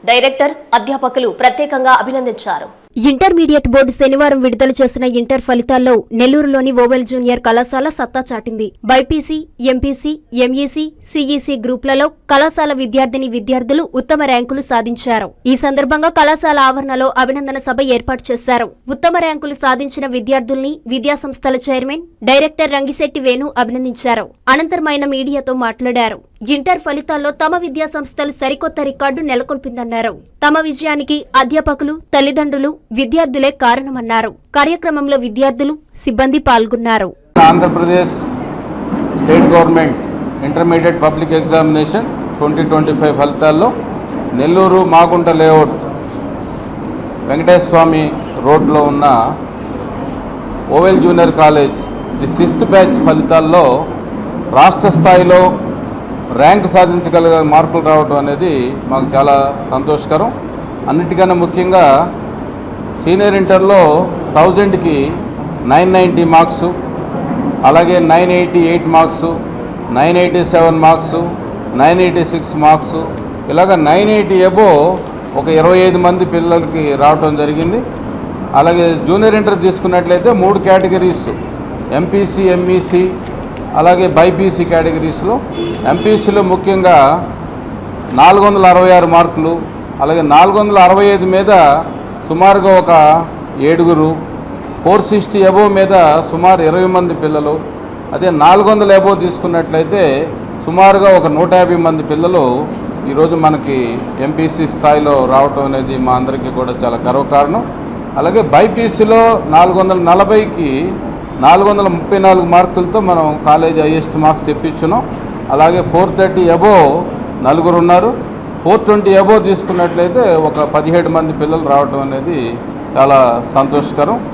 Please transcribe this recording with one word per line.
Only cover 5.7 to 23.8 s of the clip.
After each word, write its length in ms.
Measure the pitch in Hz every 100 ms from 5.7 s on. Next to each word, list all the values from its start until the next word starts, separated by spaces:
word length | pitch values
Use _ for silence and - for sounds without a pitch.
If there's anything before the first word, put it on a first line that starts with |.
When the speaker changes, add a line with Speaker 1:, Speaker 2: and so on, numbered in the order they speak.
| 262 254 233 -
Speaker 2:
నెల్లూరులోని 600 | 226 247 285 294 269 262
ఓవెల్ 340 | 247 240 262 233
జూనియర్ 340 | 254 240 240
కళాశాల 500 | 240 233 247 269 294
సత్తా 340 | 302 240 262 254
చాటింది. 380 | 233 233 220 214 _ 220
బైపీసీ, 640 | 262 269 311 294 311 320 _
ఎంపీసీ, 580 | 247 254 277 269 302 302 _
ఎంఈసీ, 600 | 240 247 262 285 311 311 311
సీఈసీ 520 | - 311 269 285 - 269
గ్రూపులలో 520 | 240 254 269 269 294
కళాశాల 680 | _ - 277 311 311 302
విద్యార్థిని 540 | 269 262 262 262 262 262
విద్యార్థులు 640 | 233 208 254 233 285 330 254
ఉత్తమ 280 | 247 311
ర్యాంకులు 380 | 285 247 240 269
సాధించారు. 680 | - 240 226 233 254 226 196 _ 247
ఈ 100 | 254
సందర్భంగా 540 | 285 277 269 302 320
కళాశాల 500 | 330 294 311 330 294
ఆవరణలో 540 | 262 262 277 262 262 -
అభినందన 400 | 254 277 277 269
సభ 240 | 269 240
ఏర్పాటు 420 | 277 240 233 254 -
చేశారు. 400 | 240 240 240 226 - 247
ఉత్తమ 280 | 277 339 349
ర్యాంకులు 360 | 330 302 294
సాధించిన 540 | 285 269 254 277 294 277
విద్యార్థుల్ని 720 | 247 220 269 233 269 269 302 -
విద్యాసంస్థల 680 | 262 254 294 285 262 277 262
చైర్మన్, 460 | 262 262 254 311 339 _
డైరెక్టర్ 480 | 226 269 302 311 311
రంగిశెట్టి 480 | 285 269 285 294 311
వేణు 340 | 262 247 285 247
అభినందించారు. 720 | 233 247